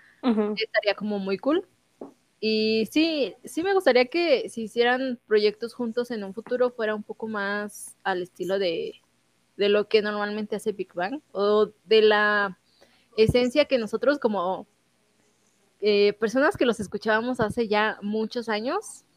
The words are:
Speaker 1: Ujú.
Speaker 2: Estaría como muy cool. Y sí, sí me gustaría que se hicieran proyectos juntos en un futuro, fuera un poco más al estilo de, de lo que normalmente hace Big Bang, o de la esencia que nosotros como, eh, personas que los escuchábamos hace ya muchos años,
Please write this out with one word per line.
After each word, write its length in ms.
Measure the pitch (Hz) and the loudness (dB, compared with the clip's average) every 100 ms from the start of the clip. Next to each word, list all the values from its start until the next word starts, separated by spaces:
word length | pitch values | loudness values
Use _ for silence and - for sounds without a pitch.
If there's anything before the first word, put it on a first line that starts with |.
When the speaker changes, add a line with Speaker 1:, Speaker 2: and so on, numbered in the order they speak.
| _ _ | _ _
Speaker 1:
Ujú. 320 | 262 220 208 214 | 0 0 0 -2
Speaker 2:
Estaría 380 | 220 220 202 | -2 0 0
como 240 | 196 208 202 | -2 -4 -4
muy 180 | 190 196 | -2 -2
cool. 280 | 262 330 - _ _ _ - _ _ _ | 0 0 -2 _ _ _ -20 _ _ _
Y 460 | 214 220 220 220 214 | -2 0 2 0 0
sí, 440 | 302 330 311 208 - | 0 0 0 -4 -6
sí 180 | - - | -10 -6
me 120 | 381 | 0
gustaría 320 | 392 370 247 254 | 2 4 4 2
que 420 | 339 339 240 156 | 0 2 2 0
se 140 | - | -8
hicieran 580 | 220 233 240 254 262 240 - | -4 0 2 0 -2 -8 0
proyectos 480 | 214 208 202 233 | 2 2 0 -8
juntos 360 | - 240 240 240 | -6 -4 -4 -4
en 140 | 226 | -6
un 100 | 196 | -8
futuro, 360 | 196 - 247 247 | -10 -6 0 0
fuera 240 | 240 214 | 0 -4
un 80 | 214 | -4
poco 260 | - 214 220 | -8 -10 -8
más 680 | 214 196 208 208 - - - | -4 -4 -4 -6 -12 -20 -8
al 200 | 190 185 | -6 -4
estilo 360 | 180 - 180 196 | -6 -8 -4 -2
de, 360 | 185 165 147 - _ _ _ _ _ - | 0 -2 -6 -12 _ _ _ _ _ -2
de 120 | 202 | 2
lo 180 | 202 208 | 2 2
que 140 | 220 | 0
normalmente 540 | 208 208 208 208 214 208 | 0 -4 -4 -6 -6 -6
hace 160 | 220 | -6
Big 200 | 202 185 | -6 -8
Bang, 260 | 170 185 294 - | -6 -6 -6 -8
o 380 | - 202 208 208 - | -2 2 4 2 -4
de 180 | 175 220 | 2 4
la 560 | 214 208 208 208 202 180 _ _ _ _ _ - | 6 6 4 2 -2 -6 _ _ _ _ _ 2
esencia 500 | 220 247 247 294 285 | 2 4 2 2 2
que 120 | 262 | 0
nosotros 400 | 214 226 247 285 | -2 0 0 2
como, 480 | 226 202 175 180 - _ _ _ _ _ _ _ _ _ _ _ | 0 0 -2 -4 -10 _ _ _ _ _ _ _ _ _ _ _
eh, 340 | 208 202 208 | 2 4 4
personas 420 | 202 220 247 302 - | 2 -2 2 2 2
que 100 | 254 | 0
los 140 | 214 | 0
escuchábamos 580 | 196 202 220 220 240 254 | -6 -6 -2 0 0 -2
hace 280 | 208 226 220 | -2 -2 0
ya 300 | 208 214 - | 0 0 -2
muchos 460 | 202 214 220 247 226 | -4 -4 -4 -6 -4
años, 560 | 208 233 370 - - _ | -4 -4 -6 -8 -18 _